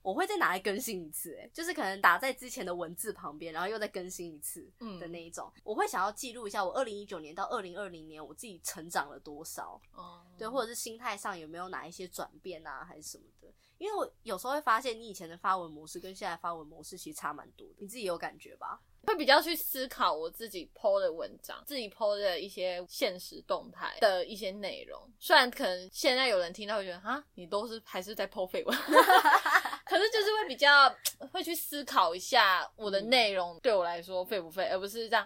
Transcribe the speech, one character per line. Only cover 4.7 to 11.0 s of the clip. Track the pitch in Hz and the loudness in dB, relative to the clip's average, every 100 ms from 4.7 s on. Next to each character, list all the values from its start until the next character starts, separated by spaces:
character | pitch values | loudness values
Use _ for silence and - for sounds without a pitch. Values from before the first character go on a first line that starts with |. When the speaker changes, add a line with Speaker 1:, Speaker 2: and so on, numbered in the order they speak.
| - 226 180 | -16 -14 -12
Speaker 1:
的 | 170 | -12
那 | 170 | -12
一 | 165 | -12
种。 | 170 110 - | -14 -14 -12
Speaker 2:
嗯。 | |
Speaker 1:
我 | - | -6
会 | 233 415 | -2 -2
想 | 185 | 0
要 | 196 | -2
记 | 208 254 | -4 -10
录 | 233 208 | -10 -6
一 | |
下 | 214 185 | -2 -2
我 | |
二 | - | -2
零 | 247 | -2
一 | 202 202 | -6 -10
九 | 180 | -12
年 | 151 | -10
到 | 175 196 | -8 -4
二 | 226 | -4
零 | 185 175 | -6 -10
二 | 196 | -12
零 | 170 156 | -12 -16
年 | 156 143 | -16 -16
我 | |
自 | 151 | -16
己 | 240 175 | -16 -12
成 | - 180 165 | -10 -10 -6
长 | 180 147 | -4 -4
了 | 139 | -8
多 | 156 147 160 | -16 -14 -12
少， | - 98 - _ | -12 -12 -14 _
Speaker 2:
哦。 | - 175 - _ - | -20 -20 -20 _ -12
Speaker 1:
对， | 220 | -4
或 | 262 | -2
者 | 226 | -2
是 | 233 | -4
心 | 233 | -8
态 | 226 | -8